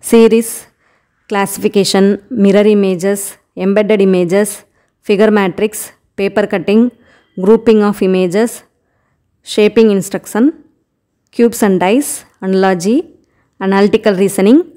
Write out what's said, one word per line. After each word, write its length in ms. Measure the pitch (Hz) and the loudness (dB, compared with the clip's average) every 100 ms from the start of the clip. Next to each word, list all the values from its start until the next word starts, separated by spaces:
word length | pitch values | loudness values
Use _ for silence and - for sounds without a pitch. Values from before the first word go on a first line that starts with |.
| - | 2
சீரிஸ், 580 | 233 226 226 226 - - _ _ _ _ _ _ | 4 4 2 -2 -10 -18 _ _ _ _ _ _
கிளாசிஃபிகேஷன், 840 | 202 196 - 214 208 190 196 196 202 _ 247 | -4 -4 -4 -4 -2 0 2 2 0 _ 0
மிரர் 280 | 196 196 208 | 2 4 4
இமேஜஸ், 760 | 208 196 180 190 202 - - _ - | 2 0 -2 -4 -6 -8 -18 _ -6
எம்பெட்டட் 460 | 185 202 208 214 | -2 0 0 0
இமேஜஸ், 640 | 196 185 175 196 208 - _ _ _ _ - | 2 0 0 -2 -2 -8 _ _ _ _ -6
ஃபிகர் 220 | 202 220 | 0 2
மேட்ரிக்ஸ், 640 | 214 190 - 214 - - _ _ - | 2 -2 -4 -6 -6 -16 _ _ -6
பேப்பர் 320 | 196 196 202 | -4 -2 -4
கட்டிங், 420 | 202 165 214 240 - _ _ _ - | -4 0 0 0 -4 _ _ _ -6
grouping 440 | 185 220 226 220 | 2 2 4 2
of 160 | 208 202 | 2 -2
images, 500 | 190 185 185 185 233 - _ _ _ _ _ _ _ _ - - | -2 0 -2 -2 -4 -6 _ _ _ _ _ _ _ _ -10 0
shaping 440 | 208 208 226 202 | 0 4 2 2
instruction, 500 | 180 190 - 208 262 - _ _ _ _ _ _ _ - | -4 -10 -8 -2 -2 -2 _ _ _ _ _ _ _ -2
cubes 240 | 233 - | -2 0
and 220 | 220 185 | -2 0
dice, 420 | 180 240 285 - - _ | 0 0 -4 -10 -16 _
analogy, 600 | 190 190 190 185 180 254 - _ _ _ _ _ | -4 0 0 0 -2 -2 -4 _ _ _ _ _
analytical 680 | 190 196 202 220 220 185 196 | -2 2 2 2 0 0 -2
reasoning 340 | - 196 277 349 | 0 2 2 2